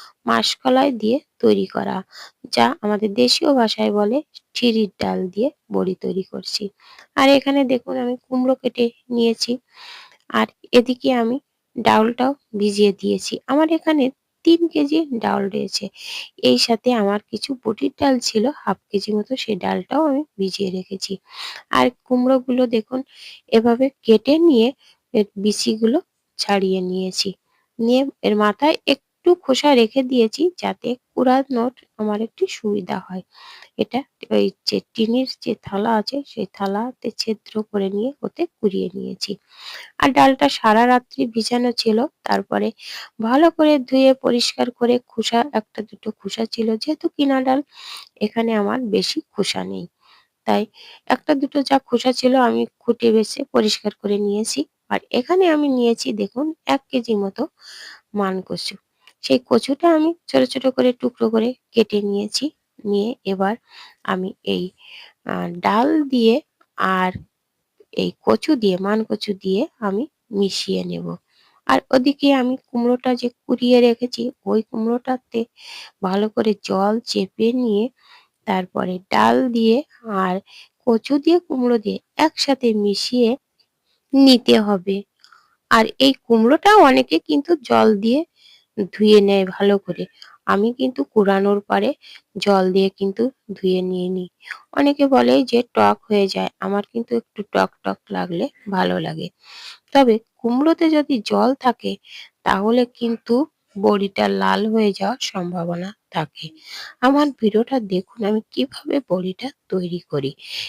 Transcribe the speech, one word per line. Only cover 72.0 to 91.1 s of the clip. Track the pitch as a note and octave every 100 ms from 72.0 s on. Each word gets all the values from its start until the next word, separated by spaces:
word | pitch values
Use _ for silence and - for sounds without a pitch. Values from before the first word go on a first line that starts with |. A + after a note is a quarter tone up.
| B3+ C#4 C#4
আমি | C#4 B3 C4
কুমড়োটা | _ A#3+ A#3+ B3 C4
যে | A#3+ A#3+ -
কুড়িয়ে | - A#3+ B3 B3
রেখেছি, | A#3+ A#3 B3 B3 A#3 -
ওই | G3 G#3+
কুমড়োটাতে | A3 A#3 A3+ A#3+ B3 B3+ - A#3 A#3 _ - - - _
ভালো | F#3 F#3+ G#3+
করে | G#3+ A3 G3+
জল | - F#3+ G3 A3+ -
চেপে | G#3 F#3+ - A3+
নিয়ে, | B3+ B3 G3+ A#3 - _ - _ _ -
তারপরে | F#3+ F#3 - F#3 F#3 -
ডাল | - A3 A#3+ C4
দিয়ে | A#3 A3+ A#3 D#4 _ A3+ G3+
আর | F#3+ F#3 - - - _
কচু | - A3+ - C#4+
দিয়ে, | C#4+ F4
কুমড়ো | F4 C4+ B3 A#3+
দিয়ে | G#3+ F#3+ - -
একসাথে | D#4 - - C4 A#3+
মিশিয়ে | G#3+ G3+ G3 - B3 A3+ C4 _ _ _ _ _ _ _
নিতে | C4+ C4+ B3+ - A#3
হবে। | G#3 G3+ F#3 G3 - _ _ _ _ _ _
আর | A3+ A3 -
এই | C4+ C4+
কুমড়োটাও | _ A3+ A3+ D#4 G4 G#4+
অনেকে | D4 C4 B3 D#4
কিন্তু | - D4 C#4+ E4+
জল | A#3+ A#3 A3 G#3
দিয়ে | A3 C4 E4+ _ _ _ _ - F#3+
ধুয়ে | - G#3+ G#3+
নেয় | G3 G3 F#3+
ভালো | - G3+ G3+
করে, | - F3 F3+ _ - _ -
আমি | F#3+ A3
কিন্তু | B3 C4 B3+
কুড়ানোর | C#4